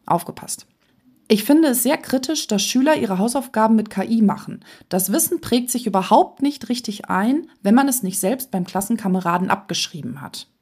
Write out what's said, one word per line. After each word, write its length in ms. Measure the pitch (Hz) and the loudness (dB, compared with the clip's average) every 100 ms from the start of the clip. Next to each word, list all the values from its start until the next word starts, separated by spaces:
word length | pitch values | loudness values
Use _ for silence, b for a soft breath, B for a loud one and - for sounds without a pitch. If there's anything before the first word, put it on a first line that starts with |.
| - | -2
Aufgepasst. 640 | 170 - - - - - _ _ _ _ _ - | -2 -2 -12 -12 -14 -14 _ _ _ _ _ 0
„Ich 160 | 214 214 | 0 4
finde 240 | 302 311 | 4 4
es 140 | 247 | 2
sehr 120 | 247 302 | 0 -2
kritisch, 520 | - 262 262 311 - | -2 -2 -2 -4 -2
dass 140 | 202 | -2
Schüler 360 | - 254 277 294 | 0 2 2 2
ihre 220 | 226 185 | 0 0
Hausaufgaben 580 | 226 277 262 220 220 226 | 0 0 -2 0 4 4
mit 120 | 214 | 2
K 140 | - | -4
I 180 | 190 226 | 0 2
machen. 440 | 202 - - - B B _ | 2 2 -6 -16 B B _
Das 240 | 185 185 | -4 0
Wissen 260 | 254 - 339 | 0 0 -4
prägt 320 | - 247 247 | 0 0 0
sich 160 | 247 220 | -4 -2
überhaupt 540 | 190 185 226 370 - | -2 4 4 4 0
nicht 260 | 285 285 - | -4 -4 -6
richtig 420 | 247 - 202 - | -6 -6 -10 -4
ein, 380 | 180 214 294 B B | 0 0 0 B B
wenn 100 | 196 | 4
man 140 | 240 277 | 4 4
es 160 | 262 | 0
nicht 160 | 185 180 | -4 -2
selbst 320 | 185 262 - | -2 -2 -4
beim 140 | 190 180 | -6 -4
Klassenkameraden 840 | 185 196 233 196 185 180 175 185 | -4 -2 -2 0 0 0 0 0
abgeschrieben 680 | 196 - 170 - 160 123 143 | -2 -2 -6 -6 -8 -10 -10
hat.“ 300 | - - - _ | -12 -16 -18 _